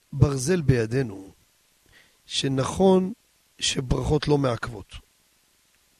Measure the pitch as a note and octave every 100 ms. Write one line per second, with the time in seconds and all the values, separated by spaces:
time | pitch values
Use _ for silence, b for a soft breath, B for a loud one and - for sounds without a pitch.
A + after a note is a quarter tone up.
0 | _ C#3+ D3 C#3 B2+ F#3 C3+ B2+ A2 B2
1 | B2+ G2 - - _ _ _ _ _ _
2 | _ _ - - C#3 C3 B2 - F#3+ F#3
3 | F#3 A#3 _ _ _ - - - B2+ C3+
4 | B2+ - - D3 C3+ A2+ - A2 F#2+ -
5 | - _ _ _ _ _ _ _ _ _